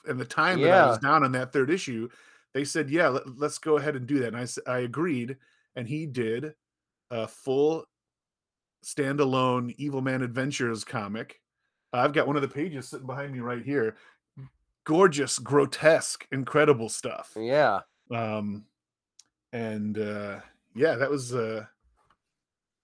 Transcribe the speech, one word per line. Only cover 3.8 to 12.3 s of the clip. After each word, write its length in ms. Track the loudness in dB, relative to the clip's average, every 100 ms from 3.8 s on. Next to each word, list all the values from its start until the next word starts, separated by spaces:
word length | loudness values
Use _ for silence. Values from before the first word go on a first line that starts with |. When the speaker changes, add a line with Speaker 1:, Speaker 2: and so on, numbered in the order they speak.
| 0 -4
Speaker 1:
and 100 | -2
do 140 | -2
that." 80 | -2
And 80 | -6
I 60 |
s-, 160 | -8 -8 -4
I 120 | -4
agreed, 580 | -4 -4 -2 -2 -6 -10 _ _ _
and 140 | -12 -8
he 180 | -6 -6
did 480 | -4 -2 -4 -6 -14 _ _ _ _ -10
a 180 | -8 -8
full 580 | -8 -2 2 2 0 -8 _ _ _ _ _ _ _ _ _
standalone 880 | -10 -4 -2 2 2 4 2 2 -2 -6
Evil 240 | -6 -2
Man 200 | -2 -2
Adventures 640 | -2 -4 -4 -2 -2 -4
comic. 580 | -6 -8 -6 -8 -10 -18 _ _ _ _ -6
I've 200 | 0 2
got 140 | 2
one 100 | 2